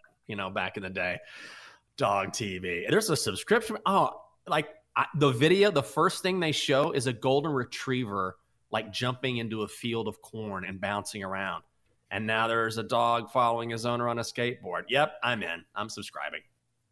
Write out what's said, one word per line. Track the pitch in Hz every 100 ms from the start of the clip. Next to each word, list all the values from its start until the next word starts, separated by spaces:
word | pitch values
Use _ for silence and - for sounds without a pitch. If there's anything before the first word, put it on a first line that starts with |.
| - _ -
you | 104
know, | 95
back | 101 92 107
in |
the | 95
day. | 95 90 87 - - - - - - _ -
Dog | 120 101 95
T | - 104 92
V. | 90 87 -
There's | 185 214
a | 160
subscription. | - 95 - 226 233 214 180
Oh, | 196 143 - - _ -
like, | 160 151 - _ -
I, | 139 151
the | 143
video, | 120 156 190 208
the | 151
first | - - 175 -
thing | 185 185
they | 160
show | 143 - 135 156
is | 143 127
a |
golden | 117 131 139 156
retriever, | 139 117 - - 127 117 98 92 - _ _ _
like, | 110 110
jumping | 98 123 123 131 120
into | 117 110
a | 104
field | - 120 113 110
of | 101
corn | - 87 95 95 92
and | 95
bouncing | 98 101 98 110
around. | 98 95 95 82 - _ _ _ _
And | 98 110
now | 110 113
there's | 117 113 110
a |
dog | 104 117 117 117 110
following | 131 120 117 117
his | 117 120
owner | 120 120
on | 117
a |
skateboard. | 113 - 120 123 92 87 92
Yep, | 127 151 -
I'm | 120 117
in. | 87 85 - -
I'm | 110
subscribing. | 107 98 - 76 76 - _ _ _ _